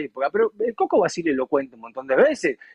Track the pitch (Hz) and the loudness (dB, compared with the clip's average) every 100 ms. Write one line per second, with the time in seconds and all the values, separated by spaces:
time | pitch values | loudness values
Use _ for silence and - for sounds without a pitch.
0 | 143 131 139 208 226 208 233 226 381 311 | -2 -4 -2 0 0 -2 -6 -2 0 2
1 | 170 - 165 131 131 143 135 120 117 131 | 2 0 -2 -2 0 -2 -2 -10 -18 -12
2 | 135 135 277 285 165 120 - | -2 4 4 2 -4 -4 -10